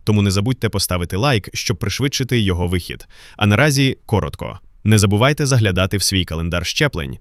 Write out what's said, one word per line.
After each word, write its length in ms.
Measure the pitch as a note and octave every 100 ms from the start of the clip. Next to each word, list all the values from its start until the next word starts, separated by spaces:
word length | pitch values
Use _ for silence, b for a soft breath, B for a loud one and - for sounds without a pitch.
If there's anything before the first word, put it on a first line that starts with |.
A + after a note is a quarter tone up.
тому 180 | - G#2
не 100 | G2+
забудьте 380 | F#2+ G#2 C3 A2
поставити 480 | G2 - F2+ F2 F#2+
лайк, 320 | C#3 A#2+ -
щоб 240 | - - G2
пришвидшити 640 | G#2 - C#3 - B2+ B2
його 280 | G2+ F2 F2
вихід. 400 | F2+ - - - B B B
А 80 | G#2
наразі 520 | G#2 D3+ C3+ C3+ - -
коротко. 540 | G2+ C#2+ - - G#1+ - -
Не 140 | G#2 G#2+
забувайте 480 | G2+ G2+ C3 D3+ C#3+
заглядати 520 | C3 G#2+ F2+ F#2+ G#2
в 60 |
свій 220 | - G2 E2+
календар 400 | D#2+ E2+ F2 F2
щеплень 520 | - D3 F2+ C#2 A#1+